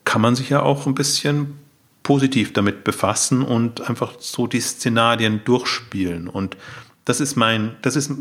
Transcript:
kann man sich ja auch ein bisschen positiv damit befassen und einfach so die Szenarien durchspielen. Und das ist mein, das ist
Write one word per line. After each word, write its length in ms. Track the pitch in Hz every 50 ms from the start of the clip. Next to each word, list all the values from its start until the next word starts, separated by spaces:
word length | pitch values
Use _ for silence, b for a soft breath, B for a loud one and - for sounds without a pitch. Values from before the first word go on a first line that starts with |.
| -
kann 160 | - - 113
man 160 | 110 117 123
sich 120 | 123 131 -
ja 140 | 139 143 -
auch 240 | 147 139 139 -
ein 80 | 143 131
bisschen 640 | 135 135 - - - - 147 147 147 143 143 143 - - _ _ _ _ _ _ _ -
positiv 480 | - 139 139 135 131 131 131 104 - -
damit 320 | 110 101 101 104 - -
befassen 580 | - - - - 95 107 - - - 135 127 135
und 480 | - 123 113 117 117 117 - - -
einfach 220 | 120 - 120 - - -
so 260 | - - - - 120
die 140 | 117 - 120
Szenarien 800 | 113 - - - - 123 113 117 113 117 117 113 113 110 107 104 -
durchspielen. 840 | 120 120 123 123 - - - - - - 98 92 90 85 85 85 90
Und 280 | - 98 95 92 - - B B B B B B B B -
das 140 | - 120 -
ist 160 | 147 139 -
mein, 360 | 123 113 113 113 110 107 113 117 - -
das 140 | 131 123
ist 140 | 151 139 143 139 131